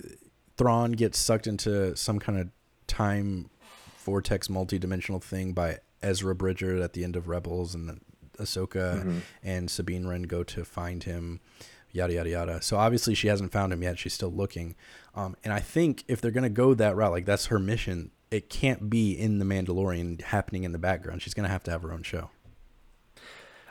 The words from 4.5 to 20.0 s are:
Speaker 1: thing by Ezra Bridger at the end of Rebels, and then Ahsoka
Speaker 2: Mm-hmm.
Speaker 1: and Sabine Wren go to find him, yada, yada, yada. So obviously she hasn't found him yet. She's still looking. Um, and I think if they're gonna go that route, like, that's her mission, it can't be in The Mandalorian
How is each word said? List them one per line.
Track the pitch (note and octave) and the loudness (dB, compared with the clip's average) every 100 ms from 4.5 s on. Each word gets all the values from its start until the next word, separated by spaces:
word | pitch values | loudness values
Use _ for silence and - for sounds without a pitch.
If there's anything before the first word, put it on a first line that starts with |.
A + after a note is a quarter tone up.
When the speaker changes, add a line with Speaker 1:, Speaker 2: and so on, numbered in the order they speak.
| F#2 F#2 F#2+ F#2 F#2 - F#2 | -2 0 -2 0 -2 -2 -6
Speaker 1:
thing | - F#2+ F#2 | -6 -4 -2
by | F2+ E2+ - - _ | -2 -2 -4 -12 _
Ezra | G2+ F#2 F#2+ F2+ | -2 0 0 0
Bridger | F#2+ F#2 F#2+ F#2 | 0 0 0 0
at | F2 | -2
the | F2+ | -2
end | F2+ F2 | -4 -4
of | E2+ | -4
Rebels, | F2 E2+ F2+ E2+ | -4 -4 -4 -4
and | F2 E2 | -6 -8
then | E2 - _ - - | -10 -16 _ -20 -10
Ahsoka | G#2+ F#2+ F#2+ F#2+ F2+ F#2+ | -6 -4 -2 -2 0 0
Speaker 2:
Mm-hmm. | F#2 F2 - - | -2 -4 -6 -10
Speaker 1:
and | F#2+ F2+ F2 | -6 -4 -4
Sabine | - F2 F2+ F2+ | -4 -4 -4 -4
Wren | F2 | -4
go | E2+ F2 | -4 -4
to | F2+ - | -4 -6
find | E2 - F2 F2 | -8 -8 -6 -6
him, | E2+ E2+ E2+ E2+ - - - - _ | -6 -6 -6 -10 -14 -20 -20 -20 _
yada, | F2+ F2+ | -2 0
yada, | E2+ E2 | 0 0
yada. | E2+ E2+ E2 | 0 -2 -4
So | - G#2 | 0 4
obviously | A2+ A#2+ A2+ G#2 | 4 4 2 2
she | G#2 | 4
hasn't | G2+ F#2+ | 2 2
found | G#2 F#2+ | 0 0
him | F2+ | 0
yet. | F2+ F2 | -2 -4
She's | G2 | -6
still | - F#2 | -4 -4
looking. | F#2+ G2 - E2+ - - - - G#2+ | -2 -4 -4 -10 -12 -20 -20 -14 -8
Um, | F#2+ F#2+ | -8 -6
and | A2 | -4
I | G#2 | -4
think | - D#3+ E3+ - - | 0 2 2 2 -2
if | A#2+ | -2
they're | A#2 | 0
gonna | A#2+ B2+ | 0 0
go | G#2 C3 A#2 | 6 6 8
that | G#2+ G2 | 6 4
route, | G#2 | 2
like, | F2 F#2 | 2 2
that's | G2+ - | 0 2
her | A2 | 2
mission, | F#2+ A2+ G2+ F2 D#2+ - _ | 2 0 -2 -4 -6 -14 _
it | G#2+ - | -6 -4
can't | - C3+ A#2+ G#2 | 0 0 0 0
be | A2+ G#2+ | 2 2
in | D#2+ A2 G#2 | 2 2 2
The | G2 | 2
Mandalorian | F#2+ F2+ F2+ G2 E2+ | 0 0 0 0 0